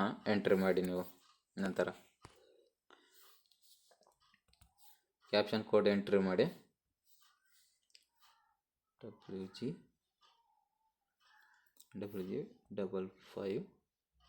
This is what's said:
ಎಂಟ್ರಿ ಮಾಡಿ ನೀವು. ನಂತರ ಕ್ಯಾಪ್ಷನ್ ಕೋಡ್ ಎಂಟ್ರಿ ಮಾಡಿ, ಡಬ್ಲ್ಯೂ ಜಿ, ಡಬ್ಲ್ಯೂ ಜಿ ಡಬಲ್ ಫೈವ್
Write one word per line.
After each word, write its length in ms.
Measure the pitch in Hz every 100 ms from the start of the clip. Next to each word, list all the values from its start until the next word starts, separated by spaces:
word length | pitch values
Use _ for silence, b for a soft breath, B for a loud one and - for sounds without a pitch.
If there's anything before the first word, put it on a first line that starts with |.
| 101 - -
ಎಂಟ್ರಿ 280 | 104 101 95
ಮಾಡಿ 260 | 95 90
ನೀವು. 220 | 90 90 - - _ _ _ -
ನಂತರ 320 | 95 92 90 - - _ - - - - _ _ _ b 960 b b b _ _ - - _ _ _ _ _ _ _ _ - _ - _ _ _ -
ಕ್ಯಾಪ್ಷನ್ 340 | 104 101 110
ಕೋಡ್ 240 | 107 107 101
ಎಂಟ್ರಿ 300 | 101 101 101
ಮಾಡಿ, 280 | 95 92 160 - _ _ _ _ _ _ _ _ _ _ _ _ _ - _ _ - _ _ _ _ _ _ -
ಡಬ್ಲ್ಯೂ 440 | 110 - - 95 95
ಜಿ, 440 | - 123 180 - _ _ _ _ _ _ _ _ _ _ _ _ _ _ _ _ _ _ _ - -
ಡಬ್ಲ್ಯೂ 260 | - 98 92
ಜಿ 320 | 120 175 - - 104
ಡಬಲ್ 340 | 95 95 95 - -
ಫೈವ್ 300 | - 98 117 196 _ _ _ _ _